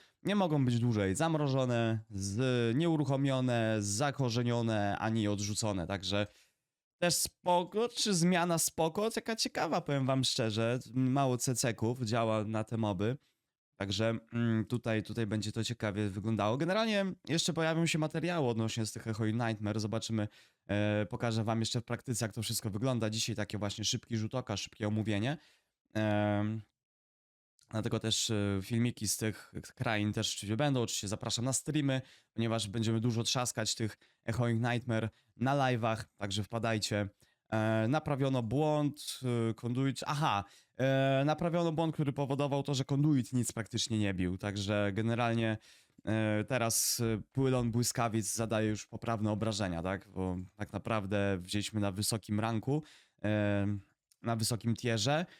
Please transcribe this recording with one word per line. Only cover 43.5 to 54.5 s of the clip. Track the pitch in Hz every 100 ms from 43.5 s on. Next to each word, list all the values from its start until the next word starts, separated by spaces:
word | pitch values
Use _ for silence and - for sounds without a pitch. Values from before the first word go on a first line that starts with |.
praktycznie | 117 104 113 - 110
nie | 101
bił, | 92 90 95
także | 104 101 98 104 101
generalnie, | 98 113 117 117 117 110 107 - - _ - 95
e, | 110 107 107
teraz, | 107 127 113 - - -
e, | 117 107 -
pylon | 135 131 127 117
błyskawic | 120 120 - 117 110 101
zadaje | - 110 110 107
już | 104 -
poprawne | 113 113 110 107
obrażenia, | 107 110 101 95 82
tak? | 90 98 101
Bo | 95 92 92 90 -
tak | 104
naprawdę | 101 113 110 98 101 101 92
wzięliśmy | 92 104 98 110
na | 101
wysokim | 95 101 110 - 104
ranku, | 113 113 131 147 - - _ _
e, | 104 107 104 101 101 101 - _ _ _
na | 113 113
wysokim | 110